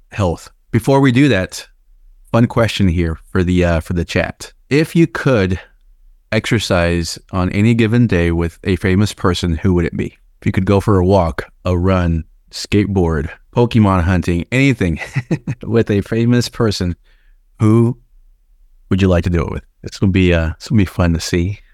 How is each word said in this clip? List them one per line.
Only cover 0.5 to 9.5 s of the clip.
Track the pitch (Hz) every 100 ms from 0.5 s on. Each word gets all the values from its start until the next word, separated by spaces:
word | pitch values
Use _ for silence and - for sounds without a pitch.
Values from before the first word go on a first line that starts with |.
| _ _
Before | 117 139 135
we | 139
do | 120 143
that, | 95 92 - - _ _ _ - - -
fun | 117 120
question | 120 110 - 98
here | 87 85 80 -
for | 95
the, | 87 90
uh, | 87 82
for | -
the | 87
chat. | 80 92 85 - - _ -
If | 139 160 170
you | 160
could | - 139 117 92 92 - _ _ _ - _ -
exercise | 110 - 113 - 90 85 87 82 - -
on | 92 90
any | 101 113
given | 117 107 120 117
day | 90 85
with | 85 82 -
a | 98 92
famous | 95 92 107
person, | - 92 87 90